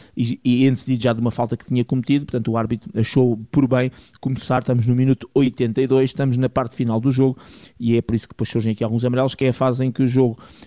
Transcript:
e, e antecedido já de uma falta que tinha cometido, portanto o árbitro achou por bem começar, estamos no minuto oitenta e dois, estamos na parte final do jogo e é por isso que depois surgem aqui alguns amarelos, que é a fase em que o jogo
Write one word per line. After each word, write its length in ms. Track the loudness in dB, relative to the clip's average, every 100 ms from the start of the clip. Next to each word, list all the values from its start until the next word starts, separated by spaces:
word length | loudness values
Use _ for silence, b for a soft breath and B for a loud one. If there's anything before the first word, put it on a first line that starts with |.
| B -4
e, 240 | -4 -2
e 240 | 0 4 4
antecedido 360 | 2 -2 -2
já 100 | 0
de 80 | 0
uma 100 | -2
falta 240 | -2 -4
que 120 | -6 -4
tinha 180 | -2
cometido, 400 | 0 -2 0 -2
portanto 260 | -2 -4 -2
o 60 | -2
árbitro 340 | -2 -4 -6 -4
achou 400 | 0 2 2 0 -4
por 160 | 0 2
bem 240 | 2 0 -6 B B
começar, 400 | -6 -4 -2 -2
estamos 260 | 0 0 2
no 80 |
minuto 340 | 2 2 0 0
oitenta 480 | 0 0 0 -2 0
e 40 | 2
dois, 240 | 2 2
estamos 260 | 0 -2 0
na 120 | 0
parte 280 | -2 -4 -2
final 240 | -2 0
do 100 | 0
jogo 260 | 2 2 0 B B B B
e 160 | 0 0
é 60 |
por 120 | 0
isso 140 | -4 -4
que 60 |
depois 140 | -8 -4
surgem 240 | -2 -2
aqui 120 | -2
alguns 200 | -2 -2
amarelos, 300 | -2 0 -2
que 100 | 0
é 40 | -2
a 40 |
fase 320 | 0 0 0
em 60 | -2
que 120 | 0
o 40 | 0
jogo 320 | 2 2 0 B B